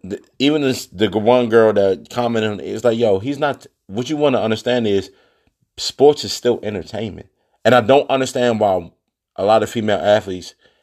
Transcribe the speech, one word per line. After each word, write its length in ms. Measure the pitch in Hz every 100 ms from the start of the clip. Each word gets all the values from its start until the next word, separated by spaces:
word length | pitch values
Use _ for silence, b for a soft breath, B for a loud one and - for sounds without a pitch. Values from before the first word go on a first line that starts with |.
the, 180 | 92 101 _ -
even 240 | 139 151
this, 240 | 135 127 -
the 220 | 87 107
g-, 100 | 101
one 300 | 104 123 120
girl 220 | 113 110
that 340 | 101 98 95 -
commented 400 | - 120 113 107
on 100 | 101
it, 40 |
it's 200 | 80 104
like, 140 | 120 113
"Yo, 200 | 113 98
he's 200 | 120 139
not," 280 | 147 131 - _ -
what 200 | 98 127
you 80 | 151
wanna 240 | 147 120
understand 460 | 110 110 123 123 110
is 240 | 98 92 _ _ _ _ _ _ -
sports 480 | - - 139 147
is 80 | 101
still 280 | - 123 110
entertainment. 640 | 107 101 82 104 110 85 - _ _ _
And 100 | 113
I 80 | 123
don't 260 | 107 139 -
understand 500 | 131 127 127 123 110
why 300 | 107 92 85 _ _ _ _ -
a 80 |
lot 180 | 98 110
of 60 | 104
female 300 | 120 107 98
athletes 560 | 95 107 92 92 - - _ _